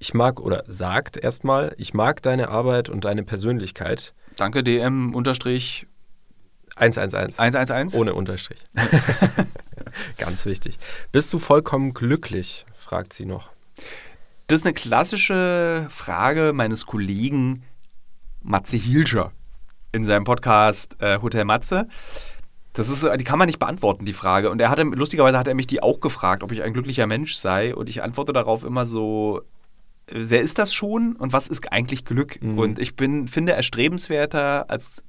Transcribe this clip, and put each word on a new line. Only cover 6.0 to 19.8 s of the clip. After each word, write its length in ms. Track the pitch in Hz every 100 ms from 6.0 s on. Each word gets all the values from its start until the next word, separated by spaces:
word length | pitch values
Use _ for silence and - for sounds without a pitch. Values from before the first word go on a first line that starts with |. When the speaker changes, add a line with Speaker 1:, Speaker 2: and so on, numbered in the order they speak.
| - - - - - _ -
Speaker 1:
Eins 220 | - 117 117
eins 160 | 98
eins. 260 | 95 95 -
Speaker 2:
Eins 160 | 120
eins 160 | 127 131
eins? 220 | 123 175
Speaker 1:
Ohne 220 | 113 110
Unterstrich. 440 | - 98 95 - - -
<laughs> 1400 | - 113 156 - - 185 - - - - - - - - -
Ganz 300 | 87 90 101
wichtig. 320 | 92 92 - - - -
„Bist 180 | 143 -
du 40 | 170
vollkommen 540 | - 147 151 139 135
glücklich?“, 720 | 127 120 156 - 92 90 - -
fragt 380 | - - 92 92
sie 140 | - 95
noch. 240 | 92 - - - - - - - - - - -
Speaker 2:
Das 140 | 156
ist 40 |
eine 80 | 170
klassische 1120 | 170 113 117 175 202 - 190 180 175 170 165 151
Frage 600 | - - 85 127 160 156
meines 320 | 139 110 113 -
Kollegen 800 | 107 98 98 131 143 127 131 127 - - - - - - -
Matze 360 | - 98 - 113
Hilscher 540 | 113 147 127 110 82 - - - - -